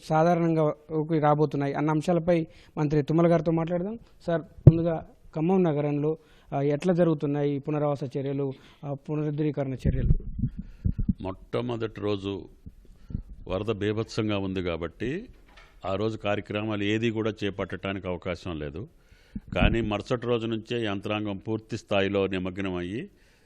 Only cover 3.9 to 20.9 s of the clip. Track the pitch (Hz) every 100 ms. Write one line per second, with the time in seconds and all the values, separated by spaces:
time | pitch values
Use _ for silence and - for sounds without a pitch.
3.9 | 233 - - - 165 151 - - 165 170
4.9 | 160 - - - 160 165 190 175 147 147
5.9 | 147 147 160 _ - - 139 143 147 180
6.9 | 170 170 151 147 143 143 139 147 151 147
7.9 | 143 135 143 135 139 139 131 - - 143
8.9 | 143 - 151 151 147 151 143 135 131 143
9.9 | 127 123 - - - - - - - -
10.9 | - - - 92 92 - 120 120 117 113
11.9 | 107 101 101 98 95 71 - - - -
12.9 | - - - - - - 92 104 101 101
13.9 | 107 110 - 107 101 98 95 87 82 82
14.9 | - 113 170 247 - - - - - 92
15.9 | 98 110 110 101 104 - 104 110 104 101
16.9 | 110 117 110 110 101 101 90 95 92 98
17.9 | 98 92 87 92 85 98 78 73 73 147
18.9 | _ _ - _ - - - 101 113 110
19.9 | 101 - 123 117 120 113 110 107 123 110